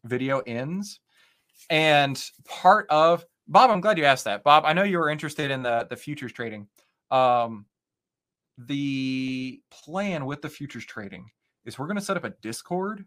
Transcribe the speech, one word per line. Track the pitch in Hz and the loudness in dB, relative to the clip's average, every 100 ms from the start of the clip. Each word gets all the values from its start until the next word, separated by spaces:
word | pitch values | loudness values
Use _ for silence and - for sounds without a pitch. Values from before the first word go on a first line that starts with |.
| 117 | -6
video | 123 131 135 123 | -6 -2 -4 -4
ends. | 117 135 180 202 - _ _ _ _ _ _ _ | -8 -6 -8 -10 -14 _ _ _ _ _ _ _
And | 156 156 147 139 131 - _ - | 2 4 4 4 -2 -10 _ -18
part | - 185 208 202 | 2 6 6 4
of, | 151 160 170 - _ - | 4 4 4 -2 _ 2
Bob, | 165 254 | 6 6
I'm | 208 | 4
glad | 208 190 | 2 2
you | 143 | 4
asked | 131 | 2
that. | - 101 | 0 -2
Bob, | - 151 151 | 6 6 6
I | |
know | 160 | 0
you | 202 175 | 0 0
were | 156 | 0
interested | 151 151 147 143 | -2 -6 -6 -4
in | 135 | -4
the, | 127 117 120 | -2 -2 -4
the | 120 | -10
futures | - 147 123 | -10 -10 -10
trading. | - 117 107 104 _ _ _ _ | -10 -10 -10 -16 _ _ _ _
Um, | 131 127 123 117 113 104 _ _ _ _ _ _ _ _ - | 2 4 4 0 -6 -16 _ _ _ _ _ _ _ _ -20
the | 120 143 143 135 131 131 131 131 131 - _ | -8 -4 -4 -2 -4 -4 -4 -6 -8 -12 _
plan | - - 180 202 170 135 | -20 -10 -6 -4 -4 -6
with | 143 | -8
the | 151 | -12
futures | - 147 120 - | -12 -14 -12 -14
trading | - 98 113 117 _ _ _ - | -14 -14 -16 -20 _ _ _ -18
is | 113 | -10
we're | 143 | -6
gonna | 208 | -6
set | 196 190 | -4 -6
up | |
a | 120 - | -6 -10
Discord. | 107 117 - 180 196 214 | -12 -12 -8 -6 -6 -10